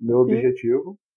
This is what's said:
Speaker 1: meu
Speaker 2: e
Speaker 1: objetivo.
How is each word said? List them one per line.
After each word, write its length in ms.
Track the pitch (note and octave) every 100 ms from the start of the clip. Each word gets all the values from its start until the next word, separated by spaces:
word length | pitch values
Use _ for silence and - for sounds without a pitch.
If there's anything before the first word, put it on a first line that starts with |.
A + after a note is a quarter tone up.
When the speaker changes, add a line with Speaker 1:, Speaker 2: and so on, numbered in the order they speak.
Speaker 1:
meu 160 | A#2 B2
Speaker 2:
e 40 |
Speaker 1:
objetivo. 760 | B2+ A#2 B2+ - A#2 C3+ F#3 G3+ _